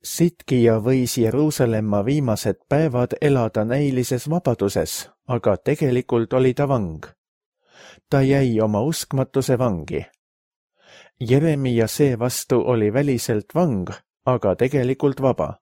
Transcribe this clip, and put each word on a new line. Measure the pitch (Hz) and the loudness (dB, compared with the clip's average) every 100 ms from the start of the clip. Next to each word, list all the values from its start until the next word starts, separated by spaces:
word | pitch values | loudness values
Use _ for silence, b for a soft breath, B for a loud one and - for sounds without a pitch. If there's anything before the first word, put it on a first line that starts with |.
Sitkija | - - 170 _ - 127 117 110 | -12 0 0 _ -2 4 4 4
võis | 110 131 123 - | 2 0 0 0
Jeruusalemma | 110 123 151 - 120 110 107 101 | 0 2 0 2 0 0 0 0
viimased | 101 147 131 104 110 95 _ | 0 0 0 0 -2 -4 _
päevad | 143 160 123 123 - | 0 0 0 -2 0
elada | 147 139 113 113 | 0 2 0 -2
näilises | 110 131 147 127 120 127 147 | -2 0 0 -2 -2 -4 -2
vabaduses, | 170 147 113 101 92 78 - - _ - | -2 -2 0 0 0 -4 -6 -14 _ -6
aga | 123 113 95 | -2 0 0
tegelikult | - 151 143 123 - 120 113 | -2 0 0 0 0 -2 0
oli | 131 131 | 2 2
ta | 123 143 | 0 0
vang. | 131 92 80 - _ _ _ _ _ B B B B _ | 0 -2 -8 -16 _ _ _ _ _ B B B B _
Ta | 139 | 0
jäi | 135 139 131 110 | 2 2 2 0
oma | 110 104 | 0 0
uskmatuse | 135 165 - 135 127 135 131 120 | -2 -4 -4 -4 -2 -2 0 0
vangi. | 123 90 71 76 - _ _ _ _ _ _ b b b b _ | 0 -2 -6 -8 -8 _ _ _ _ _ _ b b b b _
Jeremia | 117 135 160 143 131 117 110 | 0 2 2 0 0 0 0
seevastu | - 143 117 123 - - 123 | 2 0 2 -2 -4 0 0
oli | - 120 104 | 2 2 2
väliselt | 120 147 123 - 107 - | 0 0 -2 -2 -4 -2
vang, | 156 175 104 87 - _ _ - | -2 0 0 -4 -10 _ _ -2
aga | 127 101 90 | 0 0 0
tegelikult | 131 139 123 135 143 135 | 0 0 -2 0 -2 0
vaba. | 139 - 78 - | 0 0 -4 -8